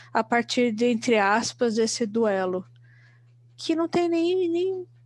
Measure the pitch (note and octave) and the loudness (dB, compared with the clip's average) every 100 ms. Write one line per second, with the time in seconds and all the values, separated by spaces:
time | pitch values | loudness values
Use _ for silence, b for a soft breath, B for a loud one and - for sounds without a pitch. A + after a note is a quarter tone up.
0 | B A#3 A3+ A#3+ A#3 - A#3+ G#3+ A#3+ A3+ | B -2 0 0 0 0 0 2 0 0
1 | B3 A3 G3 G#3+ A3+ - A#3+ A3 A3+ - | 2 2 4 2 0 -2 -2 0 -2 -2
2 | A#3 A3 A3 F#3+ F#3 F#3 - - b b | -4 0 0 0 -2 -4 -8 -20 b b
3 | b b b _ _ - - D#4+ E4 F4 | b b b _ _ -12 -4 -2 0 0
4 | F4 E4 E4 F#4 F4 E4+ F#4 F#4 F4+ _ | 0 0 0 0 0 -2 -2 -4 -10 _